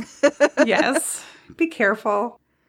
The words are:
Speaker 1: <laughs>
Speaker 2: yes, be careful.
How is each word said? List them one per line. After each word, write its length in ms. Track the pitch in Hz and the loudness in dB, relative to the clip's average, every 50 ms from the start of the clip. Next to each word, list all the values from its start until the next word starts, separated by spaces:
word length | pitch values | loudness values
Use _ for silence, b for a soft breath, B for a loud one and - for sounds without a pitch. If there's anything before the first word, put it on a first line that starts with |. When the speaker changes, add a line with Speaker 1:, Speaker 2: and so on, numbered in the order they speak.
| 226 - - - - 311 | -16 -16 -6 0 0 0
Speaker 1:
<laughs> 340 | - - 285 302 - 269 294 | 2 4 0 2 2 0 0
Speaker 2:
yes, 580 | 226 190 196 202 247 269 320 - - - - B B B B B B - | 2 2 0 0 0 0 -2 -4 -4 -10 -12 B B B B B B -4
be 120 | - 339 | -4 -4
careful. 720 | 330 - - 214 196 214 214 - 214 208 202 226 233 - _ _ _ _ _ _ | -4 -2 0 0 0 0 -2 -2 -2 -2 -2 -2 -4 -8 _ _ _ _ _ _